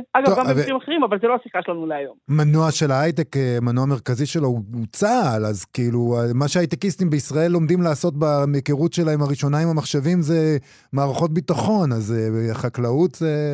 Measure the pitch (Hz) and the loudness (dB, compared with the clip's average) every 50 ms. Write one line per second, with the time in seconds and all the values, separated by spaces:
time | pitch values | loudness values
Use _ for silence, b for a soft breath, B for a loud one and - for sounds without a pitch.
0 | 247 - - 254 277 269 - 254 254 254 269 - - 269 269 254 - 277 320 330 | -4 -2 0 2 2 2 2 2 2 2 2 0 0 0 -2 -4 -4 -4 -2 0
1 | 262 202 208 190 214 233 247 233 - 233 - 180 175 - 175 165 165 160 151 147 | 0 0 0 0 0 0 0 -2 -4 -6 -6 -6 -4 -4 -6 -6 -6 -6 -6 -6
2 | 143 127 - _ _ - 143 151 151 147 147 156 160 156 143 - 160 143 131 131 | -8 -10 -12 _ _ -2 0 2 4 4 4 4 2 2 0 0 0 0 2 2
3 | 151 170 156 160 156 - - 135 135 123 123 120 120 123 120 127 131 139 139 117 | 0 0 0 -2 -4 -2 -2 -2 0 0 0 0 0 0 0 0 0 0 -2 -2
4 | - - 123 113 147 139 - 165 143 131 123 113 104 101 117 120 113 107 - - | -2 -4 -4 -2 -2 -2 -2 0 0 0 0 -2 -4 -8 -8 -8 -8 -8 -4 -2
5 | 208 208 240 254 208 139 113 110 107 107 107 92 - - - 131 120 120 117 120 | 0 0 2 2 2 2 0 0 0 -2 -4 -6 -8 -8 -4 -2 0 0 0 0
6 | 120 120 120 120 120 120 120 127 143 147 - 180 175 143 175 135 - 202 - - | 0 2 0 0 0 0 0 0 0 0 0 0 0 0 -2 -4 -4 -4 -2 -2
7 | 190 170 147 143 - - 135 151 165 175 180 165 165 147 180 180 175 170 151 - | 0 0 0 0 -2 -2 -2 0 2 2 2 2 2 2 2 2 2 0 0 0
8 | - 175 139 147 160 151 147 143 143 143 143 139 131 - 147 135 165 165 - 175 | -2 -2 0 0 0 2 2 2 2 2 0 0 0 0 0 0 0 0 0 0
9 | 170 156 151 147 147 139 143 - 143 139 143 151 165 170 160 156 - - - 147 | 0 2 2 2 0 0 0 0 0 0 2 2 2 0 0 0 -2 -2 -2 0
10 | 135 160 180 180 156 143 170 165 156 156 151 135 b b b b b b - 139 | 0 2 2 2 2 2 2 2 2 2 0 0 b b b b b b -2 0
11 | 139 139 131 147 165 165 156 180 - - 170 117 - 196 220 208 175 139 120 113 | 0 0 0 0 0 0 0 0 0 -2 -2 0 0 2 2 2 2 2 0 0
12 | 107 104 117 113 110 110 110 113 113 113 110 131 127 120 - - 123 117 123 143 | -2 -2 -2 0 0 0 0 0 0 -2 -2 -4 -4 -4 -4 -2 0 0 2 2
13 | 175 185 - - 165 160 151 151 147 147 | 2 0 0 -2 -2 -2 0 0 -2 -2